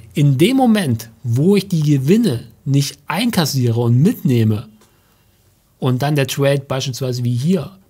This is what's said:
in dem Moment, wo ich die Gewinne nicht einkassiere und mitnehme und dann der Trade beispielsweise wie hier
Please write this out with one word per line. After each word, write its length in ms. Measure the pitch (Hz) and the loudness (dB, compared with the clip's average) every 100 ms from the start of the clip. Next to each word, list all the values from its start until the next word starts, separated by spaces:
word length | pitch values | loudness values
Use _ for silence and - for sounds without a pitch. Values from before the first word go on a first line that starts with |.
| - | -6
in 240 | - 143 131 | 0 2 4
dem 220 | 190 269 | 2 4
Moment, 500 | 247 214 151 113 - - | 2 2 0 -4 -6 -10
wo 340 | 123 120 175 202 | -4 0 2 2
ich 120 | 202 | 0
die 140 | 165 | 0
Gewinne 640 | 151 143 135 220 220 110 - - 139 | 2 2 2 2 2 -2 -8 -12 -2
nicht 320 | 139 139 - - | 0 -2 -8 -8
einkassiere 720 | 170 240 190 147 135 120 117 | -4 -2 -2 -2 0 0 0
und 180 | 120 123 | 2 2
mitnehme 680 | 185 - 156 117 110 107 - - _ _ _ _ _ _ _ _ _ _ | 2 0 0 2 2 -2 -8 -20 _ _ _ _ _ _ _ _ _ _
und 240 | 135 127 | -4 -2
dann 140 | 143 147 | 0 0
der 100 | 131 | -2
Trade 340 | 143 139 143 | 0 0 0
beispielsweise 640 | - 131 135 120 131 123 | -2 -6 -6 -6 -6 -4
wie 100 | 120 | -4
hier 440 | 123 151 185 - - | -2 -2 -2 -4 -16